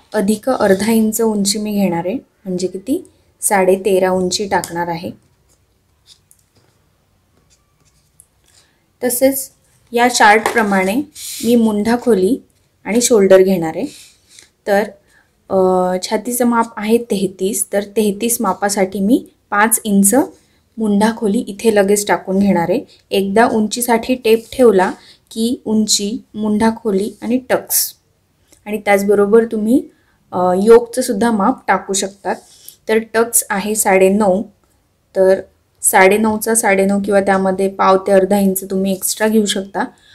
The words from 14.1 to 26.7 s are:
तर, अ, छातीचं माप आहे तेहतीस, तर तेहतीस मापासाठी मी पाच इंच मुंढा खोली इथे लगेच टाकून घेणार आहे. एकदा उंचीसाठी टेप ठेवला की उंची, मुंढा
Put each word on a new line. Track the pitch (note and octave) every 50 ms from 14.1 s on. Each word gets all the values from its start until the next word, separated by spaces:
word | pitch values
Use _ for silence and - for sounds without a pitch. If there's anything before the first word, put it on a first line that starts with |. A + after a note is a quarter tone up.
| _ _ _ _ _ - - _ _ _ _
तर, | G#3+ G3+ G3+ A3+ - - _ _ _ _ _ _ _ _ _ _ -
अ, | G3 F#3+ F#3 F#3 F#3 F#3 F3+ F3+ F#3 F#3 -
छातीचं | - A3 G#3+ G#3 B3 A#3+ A#3+ B3
माप | A#3+ A#3+ A3+ A3+ A3+ - G#3+
आहे | G#3 G#3+ A3+
तेहतीस, | A#3 A#3 - G3+ F#3+ G3 F3+ - - F#3+ G3 B3 - - - -
तर | G3+ G#3
तेहतीस | G3+ - A#3 G#3+ G#3 G3 G3+ A#3 A#3 A#3 -
मापासाठी | A#3 - C#4 - G3+ G#3 G3 G#3+ F#3+ F#3+ G3 G#3
मी | F#3+ G#3 C4 F#4 - - _ _ _ _
पाच | G#3 G3+ G#3+ A3+ A3 - -
इंच | A3 G3+ G3 G3 G3 A#3+ C4+ F#4 - - _ _ _ _ _ _ _ _
मुंढा | A3+ A3 G#3+ G#3 G3+ G#3+ A3+ A3+
खोली | - A#3+ G3 G3+ B3
इथे | B3+ - G3 - - A3+ G#3
लगेच | G3+ G3 F#3+ G#3 G3+ -
टाकून | - F3 - - G3 F#3+ G3
घेणार | G3+ G3 F3+ E3+ E3 E3+
आहे. | F#3 C#4 - - _ _ _ _
एकदा | G3+ G3 F#3+ G3 G3 A3 A#3+
उंचीसाठी | - - A3 G#3+ G#3+ - A#3+ A#3+ - A#3 A3+ A3+ - C4
टेप | B3+ - A3 A3 A3+ - -
ठेवला | - - B3+ A3+ G3 F#3 F#3 A3 D4+ - - - - _ _ _
की | - A3+ A3+ A#3+ C4 - -
उंची, | - A3 A3 G#3+ G3+ - - G3+ G3+ A#3 - - _ -
मुंढा | G#3 G#3+ G#3+ G#3 G#3 A3 A3